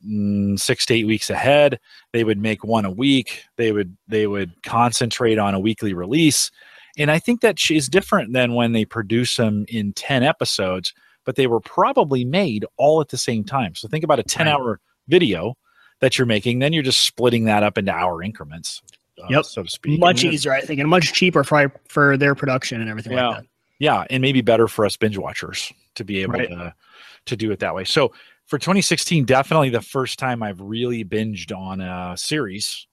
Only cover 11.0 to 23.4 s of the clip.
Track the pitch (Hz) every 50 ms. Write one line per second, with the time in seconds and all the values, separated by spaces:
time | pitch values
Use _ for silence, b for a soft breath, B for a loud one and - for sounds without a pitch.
11 | b b b b b - 120 - 131 123 117 113 - - - - 190 247 277 262
12 | 202 147 139 127 123 123 143 190 208 156 110 104 101 - _ - 131 143 156 160
13 | 147 - - 123 - - 120 110 101 - 139 139 120 95 80 - - 107 - 156
14 | 160 151 147 127 101 - - - 160 156 147 143 131 117 104 - _ _ _ _
15 | _ - 143 185 175 117 95 82 85 110 127 _ b b b b b b b b
16 | - 131 - - 131 120 110 104 - 123 120 123 131 147 165 160 139 131 120 -
17 | - - - - 120 123 120 117 113 110 107 104 104 104 95 - 98 98 90 85
18 | 87 90 87 82 87 101 107 - 80 73 78 85 76 - - - _ _ _ _
19 | _ _ _ - 87 104 123 151 160 - - 113 90 - - - - - 147 160
20 | 175 175 180 - 131 165 160 143 135 147 135 135 131 - 156 139 143 151 170 185
21 | 160 - - - 190 180 170 160 139 - 151 147 143 139 - - _ - - 151
22 | 143 143 139 131 143 143 139 - - 135 127 123 - - 127 113 113 113 107 110
23 | 110 113 127 127 127 120 110 107